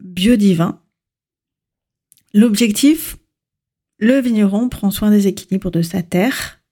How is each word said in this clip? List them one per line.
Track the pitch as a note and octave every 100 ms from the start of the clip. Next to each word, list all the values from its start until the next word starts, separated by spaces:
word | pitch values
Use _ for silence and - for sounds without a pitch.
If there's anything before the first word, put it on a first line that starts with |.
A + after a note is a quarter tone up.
Biodivin. | F3+ F3+ G3 A#3+ G3+ E3 E3+ - _ _ _ _ _ _ _ _ _ _ _ _ _ _ _
L'objectif, | G#3 A#3+ G#3 A#3 - C#4 D#4+ - - _ _ _ _ _ _ _ -
le | A3 C4+
vigneron | B3 G#3+ G3+ G3+ B3
prend | - G3+
soin | G3 G#3+
des | G#3 G3
équilibres | G3 - F#3+ F#3
de | E3+
sa | E3 F#3+
terre | E3+ F3 A3+ - - - _